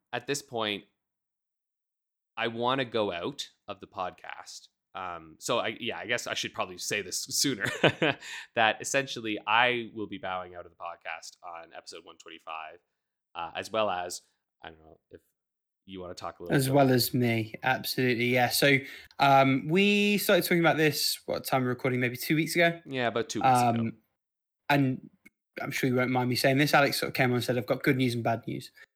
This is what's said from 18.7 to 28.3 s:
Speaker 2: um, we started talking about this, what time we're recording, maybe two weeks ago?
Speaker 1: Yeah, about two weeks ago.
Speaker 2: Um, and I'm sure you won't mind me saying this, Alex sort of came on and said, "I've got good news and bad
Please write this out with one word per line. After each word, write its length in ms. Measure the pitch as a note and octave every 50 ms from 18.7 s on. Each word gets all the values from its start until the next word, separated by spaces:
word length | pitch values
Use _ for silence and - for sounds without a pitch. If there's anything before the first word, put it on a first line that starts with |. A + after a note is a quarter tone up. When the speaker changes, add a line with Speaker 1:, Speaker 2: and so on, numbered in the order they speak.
| C#3 C3 - - - - - - - -
Speaker 2:
um, 480 | C#3+ C#3 C3+ C3+ C3+ C3+ C3 C3+ - D#3
we 500 | E3 G3 G3+ G3+ G#3 G3+ G#3 G#3 G#3 G3
started 240 | - - G3+ F3 F3
talking 160 | - F3+ E3+
about 180 | E3 D#3 C3+ D3+
this, 420 | D#3+ D3+ D3 - - - - - -
what 200 | - - - -
time 180 | - C#3 C3 B2+
we're 60 | B2
recording, 300 | B2 B2 - C3 B2+ B2
maybe 180 | B2+ A#2+ B2+ -
two 180 | - - D#3+
weeks 200 | D3+ E3 D#3 -
ago? 240 | E3+ E3+ E3+ E3+ E3+ -
Speaker 1:
Yeah, 220 | D3+ C#3 C3 B2 A#2
about 220 | A2 A#2+ A2+ -
two 100 | - A2
weeks 100 | - C3 B2+ B2
ago. 80 | B2 A#2+
Speaker 2:
Um, 240 | A#2 A#2 A2+ A2+ - - _ _ _ _ _ _ _ _ _ _ _ _ _ -
and 400 | D3 C#3 C#3 C3 C3 - - - _ _ _ _ _ _ _ _ - -
I'm 100 | - C#3
sure 180 | - - - C3
you 60 | B2
won't 160 | B2+ B2 B2+
mind 180 | B2+ B2+ B2+ B2
me 60 | B2
saying 220 | A2+ - C3+ C3+ C3+
this, 160 | D3+ C#3+ -
Alex 260 | D3 C#3 B2 - -
sort 80 | - C3+
of 40 | -
came 140 | - C3 B2
on 40 | B2
and 80 | B2 A#2
said, 140 | - A#2+ B2
"I've 80 | A2+
got 180 | - C3 B2 -
good 140 | D3+ C3 B2+
news 160 | C3 B2 A#2
and 100 | A#2 A2+
bad 220 | A#2+